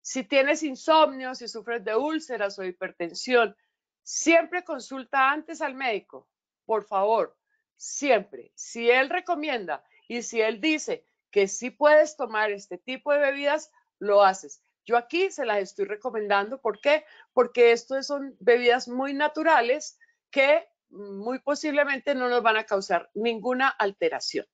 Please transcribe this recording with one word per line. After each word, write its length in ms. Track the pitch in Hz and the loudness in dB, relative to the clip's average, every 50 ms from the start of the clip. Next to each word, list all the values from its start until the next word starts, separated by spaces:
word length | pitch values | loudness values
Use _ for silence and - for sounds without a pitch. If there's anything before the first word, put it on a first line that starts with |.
Si 240 | _ - - 262 226 | _ -10 -10 -10 -6
tienes 400 | _ 294 269 262 277 311 - 311 | _ 2 2 4 4 0 -2 -2
insomnio, 720 | 294 262 - - - 311 320 311 294 269 262 262 254 262 | -6 -8 -8 0 2 4 6 4 4 2 -6 -10 -10 -10
si 100 | 254 240 | -10 -12
sufres 380 | 220 - 233 196 240 233 233 190 | -12 -12 -12 -8 -6 -8 -6 -4
de 100 | 220 214 | -2 -2
úlceras 640 | 226 269 302 320 311 311 - 254 220 208 202 196 202 | 0 0 0 -4 -4 -6 -6 -6 -4 -4 -4 -4 -6
o 60 | 190 | -10
hipertensión, 880 | 185 180 _ 185 180 175 _ 175 170 175 - - 254 254 240 233 202 196 _ _ _ _ _ _ _ _ _ | -10 -8 _ -10 -12 -8 _ -10 -8 -8 -12 -4 2 4 4 4 2 -2 _ _ _ _ _ _ _ _ _
siempre 600 | _ - - - - 285 330 330 339 330 339 359 349 | _ -10 -8 -2 2 6 6 6 4 2 -6 -8 -6
consulta 680 | - 320 262 220 - 269 269 254 _ - 269 262 262 | -6 -10 -10 -10 -12 -12 -12 -10 _ 0 2 2 2
antes 300 | 285 311 302 - 330 262 | 2 -2 -6 -12 -10 -8
al 140 | 311 285 262 | -8 -8 -6
médico, 520 | 262 285 254 220 190 - _ - 131 _ _ _ _ _ _ _ _ _ | -6 -4 -4 -4 -4 -8 _ -20 -20 _ _ _ _ _ _ _ _ _
por 200 | - 220 214 - | -4 -4 -4 -2
favor, 540 | _ 214 190 196 208 226 220 175 - _ _ _ _ _ _ _ _ _ | _ -2 0 2 2 2 2 0 -4 _ _ _ _ _ _ _ _ _
siempre. 760 | _ - - - - 277 285 247 208 196 _ - 120 - _ _ | _ -18 -14 -10 -6 0 2 2 2 0 _ -18 -20 -20 _ _
Si 340 | - - - - 233 233 233 | -20 -20 -14 -10 -2 2 4
él 180 | 240 254 269 277 | 4 4 4 0
recomienda 760 | 349 359 349 - 349 302 302 311 269 233 196 165 147 139 _ _ _ _ _ _ | -2 -6 -2 -4 -4 -4 -2 -4 -4 -6 -4 -6 -8 -10 _ _ _ _ _ _
y 140 | 220 240 | -8 -8
si 180 | 233 - - 233 | -8 -6 -2 0
él 200 | 220 220 233 214 | 0 0 -2 -2
dice 460 | 196 311 311 302 - - 175 - _ _ _ _ _ _ | -2 -2 -2 -2 -2 -6 -8 -8 _ _ _ _ _ _
que 160 | - 208 196 | 2 2 2
sí 240 | 196 - - 233 254 | 2 0 -8 -10 -10
puedes 460 | - _ 302 294 302 302 302 311 - | -4 _ 4 6 6 6 6 4 0
tomar 340 | _ 269 220 220 214 214 214 | _ -8 -6 -2 -2 -2 -2
este 260 | 202 202 - _ 180 | -4 -8 -10 _ -16
tipo 360 | 180 _ - 254 262 _ 294 | -14 _ -12 -12 -10 _ 0
de 60 | 285 294 | 0 2
bebidas, 520 | 294 277 277 277 285 285 294 311 - _ _ _ _ _ _ _ | 2 0 -2 -2 -2 -2 -2 -2 -4 _ _ _ _ _ _ _
lo 220 | 196 208 202 202 202 | -2 4 6 6 6
haces. 380 | 190 190 190 - 147 - _ _ _ _ _ _ | 6 4 0 -10 -18 -20 _ _ _ _ _ _
Yo 120 | - 226 | 0 0
aquí 340 | 240 233 _ - 339 381 392 | 0 0 _ -2 -2 -2 -2
se 160 | - - 277 | -2 -6 -4
las 120 | 233 208 208 | -2 -2 -2
estoy 260 | 196 185 - - 196 | -2 -6 -6 -8 -6
recomendando. 760 | 196 208 208 _ 254 214 214 214 202 202 202 202 214 262 269 | -6 -6 -8 _ -8 -6 -6 -2 0 0 0 0 -2 -8 -6
¿Por 200 | _ 233 214 - | _ -6 -6 -2
qué? 240 | - 285 294 311 302 - - - - _ | 2 2 2 2 0 -8 -20 -20 -20 _
Porque 380 | _ 254 247 240 - 247 240 233 | _ 0 0 2 4 6 6 6
esto 320 | 233 233 233 _ 262 269 | 6 4 0 _ -6 -6
son 340 | 262 269 285 285 277 277 226 _ | -4 -6 -6 -6 -8 -10 -14 _
bebidas 480 | 185 226 240 247 247 240 240 262 254 247 | 2 4 4 6 6 4 2 2 0 -6
muy 260 | 240 254 269 277 285 | -6 -4 -4 -4 -2
naturales 840 | 277 294 302 302 311 311 330 311 269 233 240 262 302 - - _ _ _ _ _ _ _ _ | 0 -2 -2 -2 0 2 4 4 4 4 2 0 -2 -2 -12 _ _ _ _ _ _ _ _
que 360 | - 277 269 277 302 330 - _ _ _ _ _ | 0 2 4 6 4 4 2 _ _ _ _ _
muy 480 | - 190 208 202 196 196 202 233 262 254 | -18 -16 -14 -14 -12 -10 -6 -6 -6 -6
posiblemente 760 | _ - 294 285 - 302 277 294 285 277 285 262 - 294 285 | _ -4 -4 -2 -2 -2 0 0 0 0 -2 -4 -2 -4 -2
no 140 | 254 254 247 | -2 -2 0
nos 140 | 240 247 | 0 2
van 140 | 214 226 214 | 2 2 2
a 80 | 220 220 | 2 -2
causar 440 | - 214 196 196 - 190 170 170 _ _ | -2 -4 -4 -2 -2 -2 -2 -2 _ _
ninguna 540 | 208 220 233 233 220 190 247 254 254 262 269 | -4 -4 -4 -4 -4 -4 -4 -2 0 0 -2
alteración. 760 | - _ 220 202 196 _ 175 160 151 127 - - - 135 - _ | 0 _ -4 -4 -2 _ -4 -4 -4 -4 -8 -6 -8 -8 -10 _